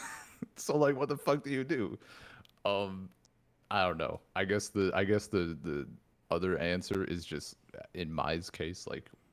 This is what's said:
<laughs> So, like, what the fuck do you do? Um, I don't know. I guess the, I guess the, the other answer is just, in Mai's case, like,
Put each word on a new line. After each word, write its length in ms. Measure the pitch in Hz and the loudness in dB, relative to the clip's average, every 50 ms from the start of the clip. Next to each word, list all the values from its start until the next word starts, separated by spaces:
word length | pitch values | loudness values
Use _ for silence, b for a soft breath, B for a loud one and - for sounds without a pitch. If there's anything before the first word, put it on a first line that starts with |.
<laughs> 40 | B B B B B B B B B - _ | B B B B B B B B B -12 _
So, 200 | - - - 143 | -10 -4 0 2
like, 200 | 147 147 143 143 | 4 6 4 4
what 120 | 127 147 143 | 4 2 0
the 60 | 147 135 | 0 0
fuck 240 | - - 143 147 - | 2 2 2 2 2
do 60 | 143 | -2
you 140 | 139 131 131 | -2 -2 0
do? 340 | 131 165 127 101 - - - b b b b b b b b b b _ _ - | 0 0 0 0 -2 -4 -8 b b b b b b b b b b _ _ 0
Um, 440 | 101 101 98 101 95 95 95 95 90 - _ _ _ _ _ _ _ _ _ _ - | 2 2 2 0 -2 -4 -8 -10 -12 -16 _ _ _ _ _ _ _ _ _ _ -2
I 160 | 104 101 92 | 2 2 4
don't 120 | 90 82 82 | 2 2 0
know. 220 | 76 - - - - _ - | -2 -2 -4 -6 -8 _ -2
I 80 | 92 98 | 0 2
guess 220 | 95 101 104 - - | 2 2 0 0 0
the, 220 | - 101 95 92 - | 2 4 4 4 4
I 100 | 92 98 | 4 4
guess 220 | 98 104 104 - | 4 4 2 2
the, 300 | - - 95 87 85 82 69 - | 2 2 2 2 2 -2 -4 -4
the 240 | 82 73 73 67 - - - _ _ _ _ _ - | -4 -4 -4 -4 -6 -10 -18 _ _ _ _ _ -2
other 280 | 78 85 90 92 90 69 | 0 0 2 2 0 2
answer 460 | 82 87 90 92 90 - 101 95 95 | 2 0 0 0 -2 -2 -2 -2 0
is 200 | - 85 87 82 | -2 -2 -4 -4
just, 300 | - 78 73 - - - _ _ _ - - - - - | -6 -6 -8 -8 -8 -14 _ _ _ -16 -16 -16 -12 -8
in 160 | 90 87 78 80 | -6 -6 -4 -2
Mai's 360 | 73 - 76 80 85 87 - | -2 0 0 0 -2 -4 -6
case, 360 | - - 82 82 90 - - | -8 -6 -6 -6 -6 -8 -10
like, 240 | - - - - - - - _ _ | -8 -8 -8 -10 -12 -20 -20 _ _